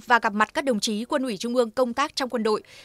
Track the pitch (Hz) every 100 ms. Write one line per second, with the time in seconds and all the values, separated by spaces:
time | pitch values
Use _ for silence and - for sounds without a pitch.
0 | - 233 226 208 214 311 277 214 - 208
1 | 240 294 254 190 233 247 226 233 247 233
2 | 294 - 262 247 220 214 - -